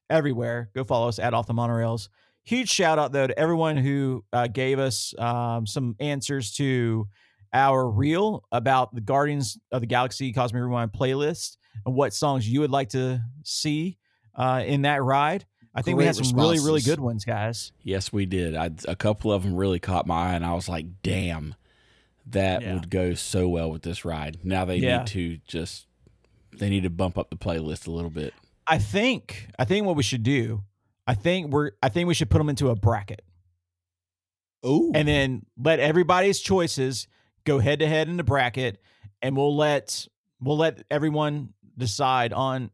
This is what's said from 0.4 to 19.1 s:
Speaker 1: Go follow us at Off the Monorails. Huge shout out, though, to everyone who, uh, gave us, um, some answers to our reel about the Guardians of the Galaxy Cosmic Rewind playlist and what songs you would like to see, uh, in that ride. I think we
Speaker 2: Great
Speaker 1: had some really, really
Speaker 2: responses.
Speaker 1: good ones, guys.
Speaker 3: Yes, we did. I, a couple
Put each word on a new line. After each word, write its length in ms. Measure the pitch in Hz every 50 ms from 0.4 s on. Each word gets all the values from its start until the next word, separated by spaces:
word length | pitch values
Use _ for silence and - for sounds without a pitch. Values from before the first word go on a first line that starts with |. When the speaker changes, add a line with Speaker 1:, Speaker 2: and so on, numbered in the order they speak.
| 120 117 117 120 117 107 -
Speaker 1:
Go 80 | 131 131
follow 220 | - 139 117 117 120
us 100 | 110 -
at 140 | 98 123 117
Off 140 | 113 117
the 60 | - 117
Monorails. 540 | 117 120 120 120 117 117 113 117 113 101 - _ _ _ _ _ _ _
Huge 260 | - 233 254 254 185
shout 300 | - - 185 160 156 151
out, 120 | 147 127 139
though, 140 | 139 135
to 100 | 127 -
everyone 380 | - 156 165 170 160 160 156 151
who, 460 | 139 131 139 139 139 139 131 131 123 - _ -
uh, 140 | 123 120
gave 320 | 117 101 135 131 131 135 131
us, 340 | 135 131 110 - - - - -
um, 460 | 117 120 120 120 120 120 123 120 113
some 280 | 104 - 147 131 120 110 -
answers 540 | 139 147 143 139 - - 147 135 120 - -
to 520 | - 143 135 131 123 120 117 113 110 104 101 - _ _ _ _ _ _ _ -
our 360 | 127 135 139 135 131 127 123
reel 560 | 107 104 139 147 160 175 208 220 208 - - _
about 440 | - 120 113 135 131 131 127 - -
the 60 | 120
Guardians 560 | 107 120 135 139 147 147 147 143 135 104 - - _ - -
of 80 | 131
the 60 | 117
Galaxy 440 | 117 123 123 127 127 - - 139 131
Cosmic 300 | 107 131 123 120 107 123 123
Rewind 300 | 123 123 120 117 110 101
playlist 640 | - 139 131 131 139 147 151 151 - - - - _ _ _ - 110 104
and 80 | 127 131
what 180 | 131 143 120 107
songs 340 | - 156 147 139 131 107
you 140 | 107 120 143
would 100 | 151 135
like 180 | 131 139 139 -
to 320 | - 131 131 127 127 123 117 120 131 147 151
see, 540 | - - - - 156 147 156 160 190 175 _ _ _ _ _ _ _ -
uh, 280 | - 127 131 127 127 -
in 180 | - 143 139 139
that 200 | 143 147 139 135
ride. 420 | 127 135 139 143 151 175 202 - _ _ _ _ _ -
I 60 | 123
think 160 | 120 131 131
we 60 | 135 139
Speaker 2:
Great 100 | - 156
Speaker 1:
had 100 | 135 131
some 120 | 127 123
really, 220 | 127 147 160 170 160
really 160 | 143 151 156
Speaker 2:
responses. 100 | 151 117
Speaker 1:
good 120 | 131 160 143
ones, 240 | 135 120 117 107 98
guys. 460 | 120 113 101 104 113 117 - - - - _ -
Speaker 3:
Yes, 300 | 98 95 95 95 - -
we 120 | 101 98
did. 300 | 90 95 92 87 82 78
I, 160 | 78 82 85 80 - -
a 80 | - 90
couple 380 | - - 107